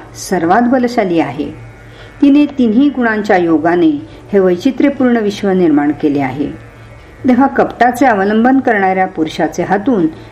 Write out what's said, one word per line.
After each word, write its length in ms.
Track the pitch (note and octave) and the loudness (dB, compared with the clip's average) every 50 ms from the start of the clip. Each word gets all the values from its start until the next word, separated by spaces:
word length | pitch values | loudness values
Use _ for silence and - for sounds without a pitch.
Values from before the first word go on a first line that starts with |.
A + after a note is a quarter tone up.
| - - - | -12 -18 -18
सर्वात 460 | - - - G3 F3 E3 E3+ F#3+ A#3 | -16 -6 -4 -4 -2 0 2 2 2
बलशाली 580 | A#3+ A#3+ C4+ B3+ B3 A#3+ A#3+ A#3 G#3 F3+ E3+ E3 | 2 2 0 0 0 0 -2 -2 -2 0 0 -2
आहे. 320 | D3 C#3 B2+ D3+ C#3+ - - - - - - - - - - - - - - - | -2 -2 -6 -8 -10 -10 -12 -16 -18 -20 -20 -20 -20 -20 -20 -20 -20 -20 -2 2
तिने 240 | C#4+ C#4+ C#4 D4 D4 | 4 4 4 4 2
तिन्ही 440 | C#4+ - - B3 A3 G#3 B3 C#4+ C#4+ | 2 0 0 0 2 2 2 2 2
गुणांच्या 480 | - C4 A#3+ A3+ G#3+ G#3+ G#3 - G3+ | 0 0 -2 0 -2 -2 0 0 2
योगाने 720 | F3+ F3 E3 E3 D3 D3+ E3+ F3 F3 E3+ D#3+ D3 C#3 - - - - - - G#3 | 2 2 2 2 2 2 0 2 2 2 2 0 -2 -6 -14 -18 -20 -8 -2 0
हे 60 | G3 | 2
वैचित्र्यपूर्ण 800 | F#3 F#3 F3+ F3 - C4+ - - D4 C#4 C#4 - B3+ B3 A#3+ | 2 2 0 0 -2 -2 0 0 0 0 0 0 0 0 0
विश्व 320 | A#3 G#3+ G3+ G3+ - G#3+ G3 | 0 -2 -4 -4 -4 -2 0
निर्माण 420 | F#3 F#3 F3 D#3+ C#3+ D3 C#3+ D3 D3 - | 0 2 2 2 2 2 0 0 -2 -2
केले 180 | - D3 C#3 C#3+ | -2 -2 0 -2
आहे. 480 | C#3 B2+ A#2+ D3+ C#3+ - - - - - - - - - - - - - - - - | -4 -4 -4 -6 -8 -8 -10 -14 -18 -20 -20 -20 -20 -20 -20 -20 -20 -20 -16 -4 0
तेव्हा 200 | B3+ B3 A#3 C#4 | 0 2 2 2
कपटाचे 580 | C4 B3+ A3+ A3 - - - A#3+ B3 B3 - C#4+ | 2 2 0 -2 -2 0 0 0 0 2 2 2
अवलंबन 540 | B3+ A3 F#3+ F#3+ G#3 G#3+ A3 A3+ B3+ C4+ C4+ | 2 2 2 0 0 0 0 2 2 2 2
करणाऱ्या 480 | C4 B3+ A3 G3+ F#3+ F#3 F#3+ F#3+ F#3 | 0 0 0 0 0 0 0 0 -2
पुरुषाचे 560 | F#3 - D#3+ D#3 D#3 - - D#3+ D3+ - - E3+ | -2 -2 -4 -6 -4 -4 -4 -4 -4 -4 -6 -4
हातून 440 | - F#3 G3+ - C#4+ A#3+ F#3+ D#3+ D#3 - - - - | -2 -2 -2 0 0 0 0 0 -2 -4 -8 -18 -20